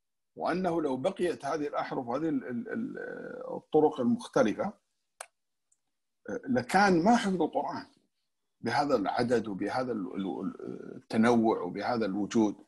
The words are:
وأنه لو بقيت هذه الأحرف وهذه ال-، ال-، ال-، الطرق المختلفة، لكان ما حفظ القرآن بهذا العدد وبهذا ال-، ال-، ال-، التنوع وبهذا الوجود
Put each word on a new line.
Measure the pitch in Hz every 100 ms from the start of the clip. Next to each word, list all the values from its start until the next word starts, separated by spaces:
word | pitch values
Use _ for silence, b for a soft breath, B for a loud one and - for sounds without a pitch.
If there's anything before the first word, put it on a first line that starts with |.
| _ _ _ -
وأنه | 90 170 185 170
لو | 151 127
بقيت | 139 - 175 147
هذه | 139 160 147
الأحرف | 156 147 147 120
وهذه | 131 160
ال-، | 139 -
ال-، | 120 -
ال-، | - 110 - - 50 - - - -
الطرق | - 156 151 147
المختلفة، | 120 117 - 151 113 92 202 - _ _ _ - - _ _ _ _ _ _ _ _ _ - 101 -
لكان | 123 120 190 202 175
ما | 185 233
حفظ | 202 185
القرآن | 151 131 131 135 135 _ _ _ _ _ _ _
بهذا | 117 127 143 127
العدد | - - 120 120 107
وبهذا | 95 101 123 127
ال-، | 110 90
ال-، | 98 95 60
ال-، | - - - - - -
التنوع | - 117 117 120 110 92
وبهذا | 87 95 104 120 104
الوجود | 98 98 117 107 -